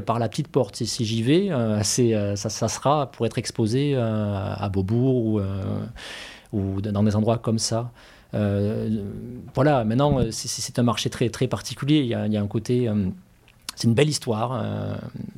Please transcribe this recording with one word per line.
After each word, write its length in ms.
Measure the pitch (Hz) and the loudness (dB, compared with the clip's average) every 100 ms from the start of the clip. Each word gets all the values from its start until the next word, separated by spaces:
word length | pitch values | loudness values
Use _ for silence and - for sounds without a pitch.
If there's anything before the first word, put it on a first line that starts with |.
| 101 | 2
par 140 | 113 | 0
la 80 | 113 | 0
petite 180 | - 151 | -2 -2
porte », 300 | 143 123 - | 0 0 -2
si, 100 | 113 | -4
si 180 | - | -2
j'y 200 | 107 113 | -2 0
vais, 260 | 113 160 202 | 2 4 2
euh, 300 | 143 113 107 | 0 2 2
c'est, 320 | 104 - 120 | 2 2 4
euh, 220 | 110 101 101 | 4 0 -2
ça, 120 | 113 | -4
ça 200 | - 113 | -2 -2
sera 420 | - 131 151 135 | 0 2 2 0
pour 160 | - 113 | -2 -2
être 120 | - | -2
exposé, 560 | - - 113 123 143 135 | -4 0 0 2 2 2
euh, 580 | 113 107 104 101 98 98 | 0 0 0 -2 -4 -4
à 120 | 101 | -2
Beaubourg 580 | 98 95 117 131 127 113 | 0 2 2 4 2 2
ou, 140 | 107 | 0
euh, 240 | 95 98 98 104 107 - - - - - - | 0 -4 -4 -4 -6 -10 -14 -14 -16 -18 -6
ou 280 | 107 98 95 | -2 -2 -2
dans 220 | 107 101 | -2 2
des 140 | 107 104 | 2 4
endroits 220 | 107 113 | 2 0
comme 200 | 120 113 | 0 -2
ça. 320 | - 113 120 - - - - | 0 -2 -4 -10 -20 -20 -8
Euh, 540 | 117 104 101 104 113 113 110 101 104 117 123 - - | -2 0 2 0 -2 -2 -2 -4 -10 -12 -12 -6 2
voilà, 280 | 135 143 | 4 4
maintenant, 360 | 110 117 143 135 117 | 2 2 4 4 2
c'est, 160 | 107 120 | -2 -8
c'est, 160 | - | -8
c'est 160 | - - | -4 0
un 60 | |
marché 260 | 120 107 - | 2 2 -2
très, 180 | - 120 | 0 -2
très 200 | - 127 | 0 -2
particulier. 500 | 110 - - 139 151 | -2 -6 -6 2 2
Il 80 | 127 | 2
y 80 | |
a, 100 | 110 104 | 0 0
il 40 | |
y 40 | 107 | 0
a 40 | |
un 60 | 101 | 0
côté, 420 | 113 104 123 120 | -2 0 0 2
euh, 200 | 107 92 - - _ - - - | 2 0 -4 -12 _ -20 -20 -14
c'est 140 | - 117 | -2 2
une 60 | |
belle 140 | 117 147 | 4 4
histoire, 520 | 139 - 107 120 127 | 2 -2 -2 -2 -2
euh, 320 | 107 104 101 104 - - - | -4 -4 -4 -6 -10 -12 -12